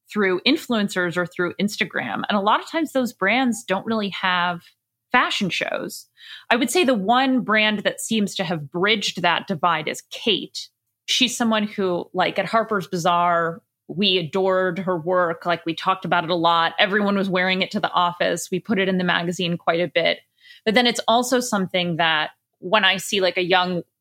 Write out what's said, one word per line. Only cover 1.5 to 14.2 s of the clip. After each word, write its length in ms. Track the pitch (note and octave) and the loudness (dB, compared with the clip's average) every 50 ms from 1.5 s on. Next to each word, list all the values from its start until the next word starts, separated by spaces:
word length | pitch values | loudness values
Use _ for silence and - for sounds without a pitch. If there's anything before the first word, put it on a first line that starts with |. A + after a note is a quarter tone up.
| - - | -2 -2
Instagram. 640 | G3 G#3 - - E3+ E3 - - C3 A2+ G2 - - - | -2 -2 -2 -4 -6 -4 -4 -6 -4 -4 -4 -4 -2 -2
And 80 | G3+ | -2
a 40 | G#3 | 0
lot 180 | G3 G#3 B3 D#4 | 2 2 2 0
of 100 | F#4+ - | -2 -4
times 220 | - E4 D#4 - | -4 -4 -4 0
those 200 | - C4 B3 G#3+ | 0 -2 -2 -2
brands 520 | - _ F#3 G3 A3+ B3+ C4+ A#3+ A3 - - | -2 _ 0 0 2 2 2 0 -2 -2 -4
don't 220 | - F#3 G3 - | -4 -4 -4 -2
really 240 | A3+ A3+ A3 G3+ F#3+ | -4 -4 -2 -2 -4
have 540 | - - F#3+ F#3 F3+ F3 F3 F3+ F3 E3+ - - _ _ _ _ _ _ _ _ | -4 -2 -2 0 0 2 0 0 -2 -6 -10 -18 _ _ _ _ _ _ _ _
fashion 380 | - B3 D#4 F4 - - G#3 E3 | 2 2 2 2 0 -2 -2 -2
shows. 580 | - - - - - - F3 - - - - _ _ - - - - - - - | -2 -2 -4 -4 -4 -4 -6 -8 -10 -14 -16 _ _ -20 -20 -20 -20 -20 -2 0
I 60 | A#3 | 2
would 140 | A#3 C#4+ - | 2 2 2
say 140 | - F#4 D4+ | 2 2 4
the 100 | C4 B3+ | 4 2
one 480 | G3+ F#3 G#3 A#3+ B3+ C4+ C4+ C4 B3 | 2 2 2 2 4 4 2 2 0
brand 380 | E3+ G3 G#3+ G#3+ G#3+ G#3+ G#3+ G3+ | 2 2 2 2 4 2 0 0
that 200 | - F#3 - - | -2 -2 -4 -4
seems 360 | - - A3+ A3 G3+ F3+ - | -4 -2 0 0 0 0 -2
to 80 | - F#3 | -4 -4
have 260 | D#3+ F3+ D#3 D3 - | -2 -4 -4 -6 -6
bridged 520 | - F3 F#3+ G#3 A3 G3+ - - - F#3 | -4 0 2 2 2 0 0 -4 -4 -2
that 260 | F3 F3 D#3+ - - | 0 0 0 0 -2
divide 400 | - G3 C#3+ F#3 F3 E3 D#3 D#3 | -4 -4 0 0 0 0 0 -4
is 160 | - - - - _ | -6 -8 -8 -12 _
Kate. 580 | - - - A#3 F#3+ - - - - - - - _ _ _ _ _ _ _ | -16 -6 -2 -2 -2 -2 -4 -8 -12 -14 -14 -14 _ _ _ _ _ _ _
She's 300 | - - - B3+ A#3+ B3 | -4 0 0 0 0 0
someone 280 | - A#3+ A3+ A3 G#3+ G#3 | 0 0 0 2 0 0
who, 460 | G#3 - - F#3+ F#3 F3 F3 - - - | -2 -2 -2 -2 0 0 -2 -4 -4 -2
like, 240 | F#3 E3+ E3 - | -2 0 0 0
at 80 | G3 F#3+ | -2 -2
Harper's 420 | - - A3+ G#3+ A3 G#3+ G3 E3 | 2 0 0 2 0 -2 -4 -2
Bazaar, 760 | - F#3 F3 D#3+ F#3 F3 F3 F3 F3 E3+ E3+ E3 E3 E3 - - _ _ _ _ | -4 -6 0 2 2 2 4 4 2 2 2 0 -2 -4 -8 -14 _ _ _ _
we 300 | - D3 E3+ G#3+ G3 F#3 | -8 -4 0 0 2 2
adored 640 | F3+ | 0